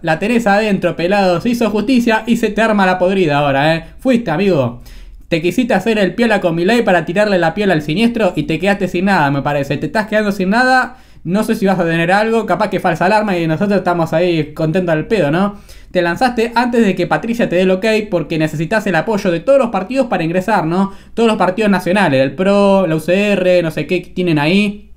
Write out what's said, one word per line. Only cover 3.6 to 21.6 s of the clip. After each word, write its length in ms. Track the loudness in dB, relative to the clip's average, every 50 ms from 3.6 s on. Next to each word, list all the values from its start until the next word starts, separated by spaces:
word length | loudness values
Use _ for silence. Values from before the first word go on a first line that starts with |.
| 2 2 0
¿eh? 100 | -2 -4 -10 -20 -6
Fuiste, 320 | 0 0 2 2 0 -2
amigo. 500 | -2 0 0 2 2 2 0 -2 -4 -8 -18 -20 -20 -20 -20 -20 -20 -20 -6
Te 160 | -4 -4 -2 0
quisiste 320 | -2 0 0 0 0 0
hacer 240 | 0 0 0 0 0
el 160 | 0 -2 0
piola 260 | 0 0 2 2 0
con 140 | 0 0 -2
Milei 280 | 0 0 2 2 2 2
para 220 | 2 2 0 0
tirarle 320 | 0 0 0 0 2 2
la 160 | 2 0 0 0
piola 200 | 0 0 0 0
al 100 | 0 0
siniestro 500 | -2 -2 0 0 0 0 0 -2 0 0
y 80 | -2 -4
te 140 | -4 -4
quedaste 300 | -2 0 -2 0 0 -2
sin 180 | -4 -2 -2 0
nada, 240 | 0 2 2 2 0
me 140 | 0 -2 -2
parece. 340 | -2 -2 -2 -2 -2 -4
Te 80 | -4 -4
estás 220 | -4 -2 -4 -4
quedando 240 | 0 -2 -2 0 -2
sin 180 | -2 -2 -2 0
nada, 480 | 2 2 2 4 2 2 0 -2 -8 -18 -20 -20 -20 -14 -8
no 200 | -4 -2 -2 -2
sé 100 | -2 -2
si 140 | 0 0
vas 100 | 0 2 2
a 60 | 0
tener 260 | 0 0 0 0 2
algo, 360 | 2 2 2 2 0 -2 0
capaz 220 | -2 -2 -2 -2 -2
que 80 | -2 -2
falsa 260 | -2 -2 -2 0 0
alarma 320 | 2 2 2 0 0 -2
y 80 | -2 -2
nosotros 320 | -2 -2 -2 0 0 0
estamos 340 | 0 0 0 0 0 -2 -2
ahí 440 | 0 0 0 0 0 -2 -2 -4 -4
contentos 360 | -4 -4 -2 0 0 0 0
al 140 | -2 -2 -2
pedo, 240 | -2 0 0 0 0
¿no? 280 | 0 0 0 -2 -4 -8 -20 -20 -20 -20 -20 -4
Te 100 | -2 -2
lanzaste 500 | 0 0 0 0 0 0 0 0 -4 0 0
antes 280 | 0 0 2 2 2 2
de 120 | 2 2
que 100 | 0 -2
Patricia 420 | -2 -2 -2 -2 -4 -2 -2 -2
te 100 | 0 2
dé 40 | 2
el 80 | 2 2
ok 160 | 2 0 0 0 0 0 -2 -2
porque 300 | -4 -4 -4 -2 -2 -2
necesitas 480 | -2 -2 -2 -4 -4 -2 -2 -2 -2
el 80 | 0 -2
apoyo 340 | 0 0 0 -4 -2 0 -2
de 100 | -2 -2
todos 200 | 2 2 2 4
los 100 | 2 0
partidos 380 | -2 -4 -4 -4 -2 -2 -2
para 160 | 0 -2 -2 -2
ingresar, 420 | 0 -2 -2 0 2 0 0 0
¿no? 280 | 0 0 0 0 -2 -4 -12 -20 -10 -2
Todos 140 | 0 2
los 100 | 2 2
partidos 320 | 2 0 0 0 0